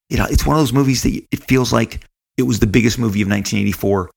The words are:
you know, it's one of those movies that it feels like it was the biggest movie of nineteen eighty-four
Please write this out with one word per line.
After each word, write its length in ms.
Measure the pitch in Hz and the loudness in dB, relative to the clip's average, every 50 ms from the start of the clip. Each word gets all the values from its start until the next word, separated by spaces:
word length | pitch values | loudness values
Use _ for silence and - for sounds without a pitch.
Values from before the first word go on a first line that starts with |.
| _ - | _ -6
you 80 | 160 - | -2 -2
know, 80 | 92 - | 0 2
it's 160 | 147 - - | 0 0 2
one 120 | 147 147 | 2 2
of 40 | 156 | 2
those 120 | 151 113 123 | 2 2 2
movies 320 | 139 139 135 127 117 - | 2 2 2 0 0 0
that 180 | - 107 - - - | -2 -4 -4 -6 -8
it 140 | - - - | -8 -6 -2
feels 280 | - 131 131 123 117 120 | 0 0 2 2 2 0
like 320 | 117 113 - - - - _ _ _ _ _ _ | 0 0 -2 -6 -12 -16 _ _ _ _ _ _
it 60 | - 127 | -4 -2
was 160 | 127 120 101 | 0 0 0
the 80 | - | 2
biggest 320 | 104 92 127 110 117 101 127 | 2 4 4 2 2 0 0
movie 240 | 117 110 95 104 104 | -2 -2 0 -2 0
of 60 | 98 | 0
nineteen 320 | 104 101 101 - 107 101 | 0 -2 -2 -2 -2 -2
eighty-four 500 | 101 101 98 - - 98 101 95 90 - - | -2 -2 -2 -2 -2 -2 -2 -2 -2 -6 -10